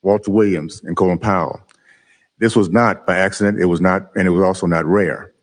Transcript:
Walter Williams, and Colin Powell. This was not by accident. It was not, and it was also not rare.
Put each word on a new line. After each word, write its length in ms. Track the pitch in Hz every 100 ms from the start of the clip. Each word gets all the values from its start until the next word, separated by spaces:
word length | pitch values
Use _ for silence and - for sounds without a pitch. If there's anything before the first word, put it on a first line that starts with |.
Walter 280 | 95 104 104
Williams, 540 | 101 104 87 78 -
and 120 | - 87
Colin 220 | 92 87
Powell. 420 | 107 95 76 - _ _ _ _ _ _ _ _
This 180 | 113 113
was 140 | 92
not 380 | 104 117 90 -
by 100 | 92
accident. 420 | 95 - 104 104
It 60 | 90
was 160 | 85
not, 300 | 92 95 - 101
and 120 | 92
it 20 |
was 140 | 90
also 240 | 95 95 90
not 180 | 82 78
rare. 480 | 101 87 60 - _